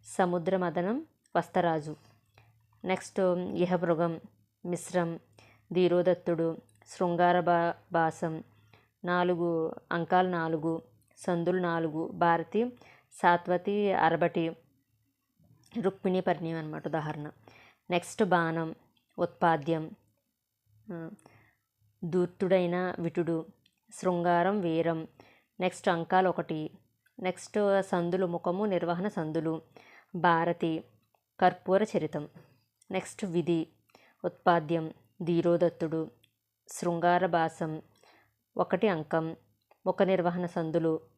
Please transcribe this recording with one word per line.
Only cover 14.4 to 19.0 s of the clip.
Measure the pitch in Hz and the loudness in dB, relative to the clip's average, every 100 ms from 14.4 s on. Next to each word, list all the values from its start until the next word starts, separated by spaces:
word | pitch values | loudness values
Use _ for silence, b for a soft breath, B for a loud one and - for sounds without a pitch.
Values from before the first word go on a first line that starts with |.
| 165 165 _ _ _ _ _ _ _ _ _ _ _ 240 | -2 -4 _ _ _ _ _ _ _ _ _ _ _ -4
రుక్మిణి | 196 190 196 185 | -4 -2 -2 0
పరిణయం | 185 170 165 165 | 0 -2 -2 -6
అనమాట | 156 151 147 | -6 -8 -4
ఉదాహరణ. | 156 151 151 147 - b b b b _ | -4 -4 -8 -10 -14 b b b b _
నెక్స్ట్ | 180 - - | -4 -4 -2
బాణం, | 208 175 165 165 160 - _ _ | 2 2 2 -2 -6 -8 _ _